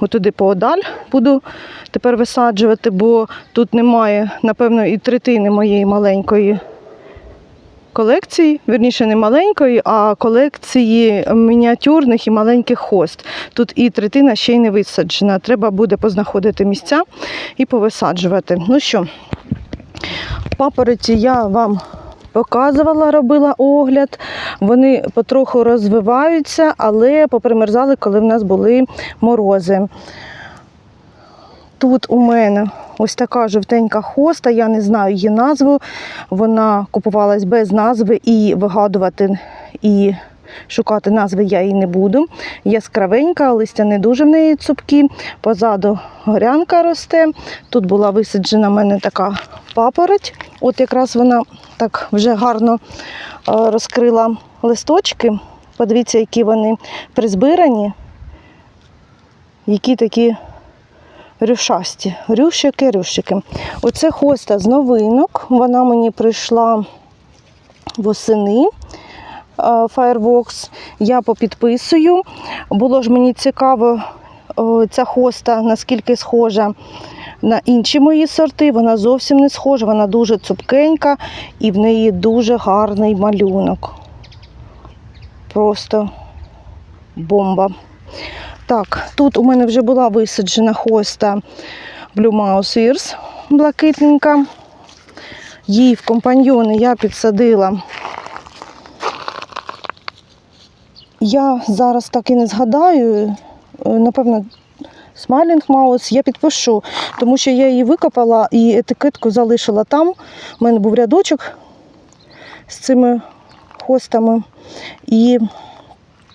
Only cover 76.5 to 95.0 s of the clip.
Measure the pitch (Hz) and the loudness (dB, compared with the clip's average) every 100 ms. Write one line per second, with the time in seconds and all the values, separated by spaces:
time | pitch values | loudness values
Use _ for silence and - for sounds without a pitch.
76.5 | 202 208 208 - - - - - - 208 | 0 -2 -4 -16 -20 -20 -20 -20 -6 -2
77.5 | 226 - 240 214 294 294 311 311 - 311 | -2 2 0 2 2 2 2 0 0 -2
78.5 | - 302 233 233 226 214 262 - 277 277 | 2 0 2 0 2 0 0 2 2 2
79.5 | - 269 277 220 214 208 220 226 214 - | 0 -2 0 0 0 0 0 0 -2 -2
80.5 | 190 - 262 302 320 285 277 - - - | -8 0 2 2 2 0 -2 -6 -16 -18
81.5 | - 220 190 220 226 220 185 208 226 220 | -4 -2 0 2 2 2 0 0 0 0
82.5 | 233 196 196 214 208 214 202 202 202 196 | 0 0 0 0 0 0 0 0 0 0
83.5 | 190 180 185 - - - - - - - | 0 -2 -4 -10 -16 -20 -20 -20 -20 -20
84.5 | - - - - - - - - - - | -20 -20 -20 -20 -20 -20 -20 -20 -20 -10
85.5 | 208 214 208 - 214 208 - - - - | -2 -2 -2 -4 -4 -4 -8 -20 -20 -20
86.5 | - - - - - - - 165 202 190 | -20 -20 -20 -20 -20 -20 -14 -2 -2 0
87.5 | 185 196 185 - - - - - - - | 0 -2 -4 -20 -20 -20 -18 -18 -16 -18
88.5 | - - 233 190 - - - 285 - 240 | -16 -4 -4 -2 -8 -8 0 0 2 2
89.5 | 254 240 226 233 262 247 214 220 - 190 | 2 2 0 2 2 2 0 -2 -4 -4
90.5 | - 220 185 226 220 208 - 208 202 - | 0 0 0 0 0 0 -2 -2 -2 -8
91.5 | - - - - - - 202 226 214 208 | -18 -20 -18 -20 -20 -12 0 0 2 0
92.5 | 190 196 233 226 311 - - - - - | 0 0 0 2 0 -4 -14 -18 -16 -2
93.5 | 294 302 - 311 285 294 294 311 294 285 | 2 2 2 0 2 4 4 4 2 0
94.5 | - - - - - | -6 -20 -20 -20 -20